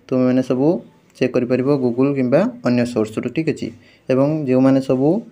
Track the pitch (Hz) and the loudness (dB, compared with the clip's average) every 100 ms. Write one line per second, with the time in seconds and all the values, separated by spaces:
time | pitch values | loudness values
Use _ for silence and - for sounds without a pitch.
0 | - 131 127 127 131 127 147 214 - _ | -6 0 0 0 0 0 0 0 -6 _
1 | _ - 127 127 120 127 131 147 127 117 | _ -4 -2 0 0 0 0 0 0 0
2 | 139 139 123 143 233 - 123 123 123 - | 0 0 2 2 0 -2 -2 0 0 -2
3 | 107 - - - 160 - - - - _ | -4 -4 -6 -4 -4 -4 -8 -12 -20 _
4 | - 131 139 156 135 127 135 135 131 131 | -2 0 0 0 0 2 4 2 0 0
5 | 147 196 - | 2 0 -4